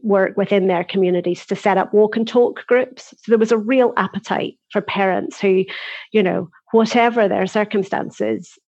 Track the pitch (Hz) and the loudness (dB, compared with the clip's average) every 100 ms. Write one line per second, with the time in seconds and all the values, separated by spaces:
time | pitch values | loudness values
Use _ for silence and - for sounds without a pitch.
0 | 220 202 185 202 190 202 190 175 180 196 | 0 2 2 0 0 2 2 0 -2 0
1 | 185 180 175 175 - 196 208 190 - 208 | 0 0 -2 -4 -6 -4 0 0 2 2
2 | 214 220 226 247 240 - - 247 254 - | 2 2 -2 2 2 0 0 0 0 -8
3 | - - - 220 220 226 214 262 240 - | -20 -12 0 2 2 0 2 2 2 2
4 | 190 202 - 196 - - _ 208 196 196 | -2 -4 -6 -6 -6 -10 _ -6 -4 -2
5 | 190 190 - - 202 190 190 - - - | 0 -2 -4 -4 0 2 0 -6 -14 -16
6 | - 214 185 180 180 _ _ 226 220 247 | -4 0 0 -2 -6 _ _ 0 2 2
7 | 233 233 202 196 185 214 208 214 190 - | 2 2 0 0 -2 -2 -2 -2 -2 -4
8 | - - 214 110 175 _ | -6 -6 -4 -4 -8 _